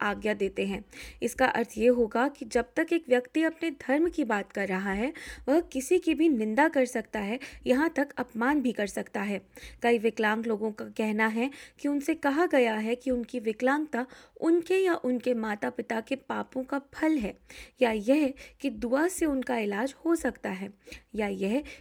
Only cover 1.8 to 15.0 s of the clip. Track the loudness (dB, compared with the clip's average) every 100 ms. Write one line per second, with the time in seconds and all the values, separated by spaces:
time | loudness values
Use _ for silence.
1.8 | 4 4 2 2 0 -2 -4 -4 -2 -4
2.8 | 0 -2 2 0 2 0 0 -2 -8 -6
3.8 | -2 2 2 0 -2 -2 -4 -6 -2 -2
4.8 | -2 -2 -4 -6 -16 -10 2 2 2 -8
5.8 | 0 2 2 2 4 4 2 4 4 4
6.8 | 0 -2 -6 -6 -4 -6 -8 -6 2 2
7.8 | 2 0 -2 -4 -8 -2 0 2 0 -2
8.8 | -4 -4 -8 -6 -4 -6 -8 -20 -20 -2
9.8 | 2 4 2 2 0 0 -2 -2 -4 -6
10.8 | -8 -2 0 2 2 2 -2 -4 -20 _
11.8 | -2 0 -2 0 0 2 4 4 4 0
12.8 | -2 -2 -2 -2 -2 -4 -4 0 2 2
13.8 | 0 -2 -4 -12 -20 -2 4 4 4 2
14.8 | 4 2